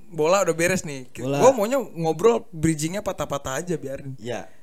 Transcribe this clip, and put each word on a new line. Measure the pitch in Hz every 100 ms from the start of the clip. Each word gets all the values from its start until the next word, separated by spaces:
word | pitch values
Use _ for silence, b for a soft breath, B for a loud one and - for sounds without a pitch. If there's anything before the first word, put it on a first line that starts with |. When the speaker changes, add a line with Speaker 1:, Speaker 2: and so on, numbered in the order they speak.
| -
Speaker 1:
Bola | 160 151 196
udah | 180
beres | 160 175 185
nih. | 160 139 123
Ki-, | -
Speaker 2:
Bola. | 127 139
Speaker 1:
gua | 233
maunya | 262 208 277
ngobrol | 214 165 160 156 214 226 -
bridgingnya | 160 160 156 160 196
patah-patah | 190 180 143 139 135 135
aja, | 175
biarin. | 156 131 139 143 131
Speaker 2:
Ya, | 113 110 - -